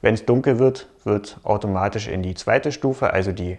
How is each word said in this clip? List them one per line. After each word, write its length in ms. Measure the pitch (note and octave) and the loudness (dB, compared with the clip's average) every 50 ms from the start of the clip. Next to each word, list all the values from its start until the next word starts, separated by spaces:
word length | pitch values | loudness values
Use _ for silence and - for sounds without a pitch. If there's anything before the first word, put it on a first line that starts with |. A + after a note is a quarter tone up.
Wenn's 240 | - G2+ A2 A2 - | 4 2 2 2 2
dunkel 340 | - B2 B2+ C3 C#3+ C3 A2+ | 2 2 4 4 2 2 4
wird, 300 | B2+ C3 C3 - - - _ _ _ | 4 4 2 0 -10 -18 _ _ _
wird 320 | G#2 G#2 G#2 G2+ - - - _ | -2 -2 0 -2 -6 -20 -14 _
automatisch 640 | - G#2+ G#2 - G#2 F#2+ F#2 F#2+ G#2 G#2+ A2 G#2+ G#2 | -2 -2 0 0 -2 -2 0 0 -2 -2 -4 -6 -6
in 140 | - F#2 F#2 | -6 -4 -4
die 120 | F2+ F#2 | -6 -6
zweite 380 | - - - A2 C3+ C3+ D3 C#3 | -6 -2 0 0 2 2 -2 -6
Stufe, 400 | - - C3+ C3 - - - - | -2 -2 -2 -2 0 -2 0 0
also 180 | F#2+ F#2+ G2 | 0 0 0
die, 260 | F#2 E2+ F2 F2+ F#2 | -4 -4 -6 -8 -8